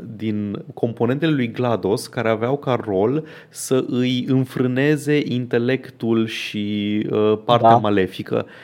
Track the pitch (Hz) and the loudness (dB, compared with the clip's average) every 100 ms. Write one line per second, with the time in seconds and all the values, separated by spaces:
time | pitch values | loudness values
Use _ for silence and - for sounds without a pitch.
0 | 117 107 110 104 104 101 - - 117 107 | -12 -8 -4 -4 -4 -6 -10 -4 -4 0
1 | 117 139 160 143 117 107 123 104 95 123 | -2 0 0 0 -2 -2 0 0 0 -2
2 | - 127 113 107 120 143 143 117 107 95 | -4 -4 0 0 0 -2 -2 -4 -2 0
3 | 110 151 156 - - - - 131 - 123 | 0 0 -6 -16 -18 -14 0 0 0 -2
4 | 127 127 - 131 127 - 127 127 143 151 | 0 -2 0 0 0 -2 0 2 2 2
5 | 135 147 - 123 120 117 120 131 - - | 2 0 0 -2 0 0 0 -2 -4 -6
6 | 113 113 113 - - 107 104 104 104 104 | 0 2 0 -4 -6 -4 -4 -2 0 -2
7 | - 107 107 107 - 120 113 117 107 101 | 0 2 2 2 2 6 8 6 6 2
8 | 92 - - 113 - - | 0 -4 -4 -4 -4 -12